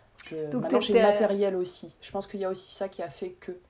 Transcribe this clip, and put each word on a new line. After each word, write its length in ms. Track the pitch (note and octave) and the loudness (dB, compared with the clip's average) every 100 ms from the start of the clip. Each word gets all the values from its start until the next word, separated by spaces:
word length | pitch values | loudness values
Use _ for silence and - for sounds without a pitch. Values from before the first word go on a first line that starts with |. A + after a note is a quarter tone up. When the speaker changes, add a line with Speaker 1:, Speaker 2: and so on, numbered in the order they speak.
| _ - - | _ -20 -12
Speaker 1:
Je, 80 | D#3+ D3+ | -8 -4
Speaker 2:
Donc 140 | B3 | -4
Speaker 1:
maintenant, 160 | - A#3+ | 2 2
Speaker 2:
t'es, 60 | G#3+ | 4
Speaker 1:
j'ai 80 | |
le 60 | A3+ | 6
Speaker 2:
t'es 60 | G#3 | 6
Speaker 1:
matériel 500 | G#3 G3+ G3+ G3 F#3 | 6 2 2 0 0
aussi. 360 | F3+ - E3 _ | -4 -8 -16 _
Je 100 | - | -10
pense 140 | G3 G3 | -8 -8
qu'il 120 | G3 | -6
y 60 | F#3 | -6
a 40 | |
aussi 240 | F#3+ - | -6 -10
ça 140 | - F#3+ | -8 -8
qui 140 | - | -8
a 60 | E3+ | -10
fait 200 | - F3+ | -10 -12
que 200 | - - F3+ | -10 -14 -14